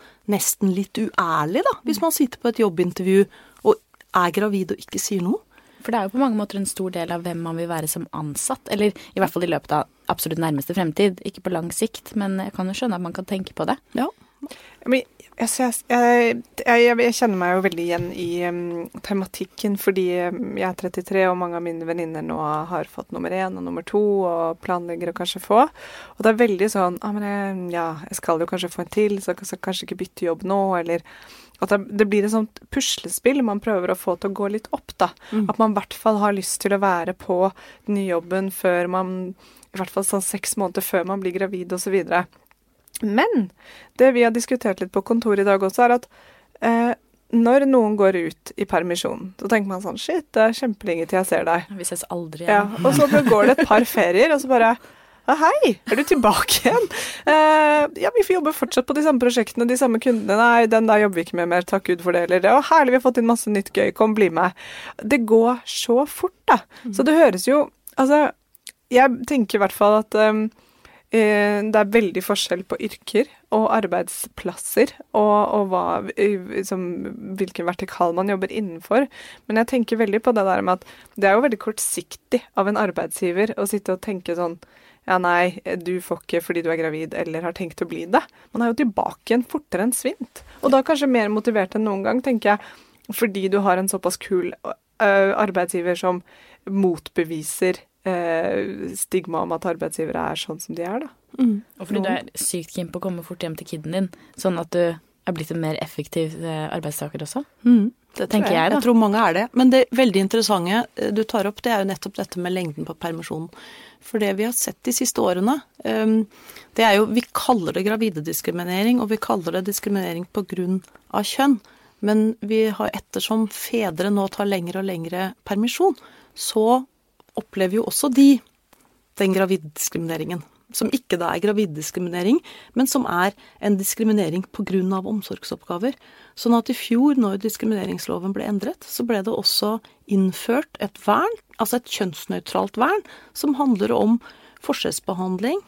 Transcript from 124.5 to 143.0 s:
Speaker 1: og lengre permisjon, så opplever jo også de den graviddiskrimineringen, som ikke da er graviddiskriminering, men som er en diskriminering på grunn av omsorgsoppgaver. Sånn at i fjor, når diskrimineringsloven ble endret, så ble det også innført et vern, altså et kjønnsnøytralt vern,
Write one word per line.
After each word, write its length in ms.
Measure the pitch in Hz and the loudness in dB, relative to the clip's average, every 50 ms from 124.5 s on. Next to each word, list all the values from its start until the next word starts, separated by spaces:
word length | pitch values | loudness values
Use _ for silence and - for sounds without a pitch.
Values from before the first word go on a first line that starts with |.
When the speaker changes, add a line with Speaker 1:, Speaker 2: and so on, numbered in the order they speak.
| 202 185 170 170 180 190 | -2 -2 -4 -6 -6 -6
Speaker 1:
og 60 | 196 | -4
lengre 480 | 190 185 165 165 165 180 180 190 190 - - _ | -4 -6 -6 -8 -6 -6 -4 -6 -6 -8 -12 _
permisjon, 520 | - 202 202 220 240 - - 349 392 277 - - - - - _ _ _ | -4 -2 -2 -2 -2 0 2 2 2 2 0 -8 -20 -20 -20 _ _ _
så 500 | - - - - 220 214 226 247 262 262 - _ _ _ _ _ _ _ _ _ | -10 -10 -4 0 2 4 4 4 2 2 -6 _ _ _ _ _ _ _ _ _
opplever 380 | - - - - 196 190 180 190 | -12 -12 -8 -2 -2 -2 0 0
jo 100 | 220 233 | -2 -2
også 260 | - - - - 294 247 | -2 -2 -2 0 2 6
de 260 | 277 277 277 277 226 - _ _ _ _ _ _ _ _ _ _ _ _ _ _ | 8 8 8 8 6 2 _ _ _ _ _ _ _ _ _ _ _ _ _ _
den 160 | - 202 190 185 | 0 0 2 2
graviddiskrimineringen, 1080 | 190 190 185 190 170 156 151 - - - - - 170 165 165 160 160 160 160 175 170 - - _ _ _ _ | 2 2 2 0 -2 -4 -10 -10 -8 -8 -6 -6 -6 -6 -4 -6 -6 -6 -6 -8 -8 -10 -14 _ _ _ _
som 180 | - - 233 - | -4 -2 -2 0
ikke 280 | - - - _ - | -2 -4 -2 _ -4
da 160 | 170 175 170 170 | -2 -2 -2 -2
er 60 | 175 | 0
graviddiskriminering, 960 | 180 208 208 208 214 165 147 151 151 - - 180 180 175 170 180 180 202 262 349 - - - - - - _ | 0 0 2 0 0 -2 -4 -8 -10 -8 -6 -6 -6 -4 -4 -2 2 2 2 2 0 -4 -16 -20 -20 -6 _
men 120 | 233 262 | 0 0
som 180 | 262 - 269 - | 0 0 -2 -2
er 280 | - 175 175 180 202 202 - - - _ _ | 0 0 0 0 0 -2 -6 -18 -20 _ _
en 160 | - 202 202 | 0 0 0
diskriminering 640 | 190 196 - - - 220 220 214 208 185 160 160 185 185 - | 0 0 -4 -4 0 0 2 2 2 0 0 -2 -4 -6 -8
på 120 | - - 202 | -8 -10 -6
grunn 300 | - 190 190 185 190 190 | -2 -2 0 0 0 -2
av 120 | 190 190 | -4 -4
omsorgsoppgaver. 880 | 196 220 208 190 - 190 - - - - - _ - 175 175 208 269 269 - _ - - - - - _ | -4 -6 -6 -6 -8 -12 -12 -10 -12 -12 -12 _ -10 -8 -4 -4 -4 -6 -6 _ -20 -20 -20 -20 -20 _
Sånn 180 | - - 233 233 | -4 2 2 2
at 160 | 233 226 - | 2 2 -2
i 40 | 247 | -6
fjor, 420 | - - - 233 233 269 294 285 | -6 -2 0 2 4 4 4 4
når 220 | 254 226 196 196 196 | 4 2 0 -2 -4
diskrimineringsloven 920 | 208 220 - - - 220 214 196 190 190 180 180 - - - 175 175 190 196 | -4 -6 -6 -4 -4 -2 -2 -2 -4 -6 -6 -8 -6 -6 -6 -6 -4 -6 -6
ble 100 | - - | -4 -4
endret, 380 | 208 208 196 202 254 370 - - | -4 -4 -4 -4 -6 -8 -10 -14
så 200 | - - - 240 | -12 -8 -6 -4
ble 200 | 233 233 202 190 | -2 -2 -2 -2
det 100 | 226 - | -4 -4
også 460 | - 196 - - - 208 208 220 226 - _ _ _ _ | -2 -2 -2 -2 0 -2 -2 -2 -4 -8 _ _ _ _
innført 680 | - 202 196 190 185 180 - - - 233 277 320 - - - | -2 0 2 2 2 0 -4 -4 -2 -2 -2 -2 -4 -10 -10
et 180 | - 196 - - - | -10 -10 -10 -4 -2
vern, 300 | - 208 226 339 440 466 - _ _ _ - | 0 2 2 0 -2 -4 -6 _ _ _ -6
altså 180 | - - - | -4 -2 -2
et 80 | 247 - | -4 -4
kjønnsnøytralt 920 | - - - 208 185 156 - - - 185 180 - - - 185 190 202 - | -6 -6 -4 -4 -4 -6 -10 -8 -8 -8 -8 -8 -4 -2 -2 -2 -2 -2
vern, 240 | 214 247 311 392 427 | 0 0 0 0 -2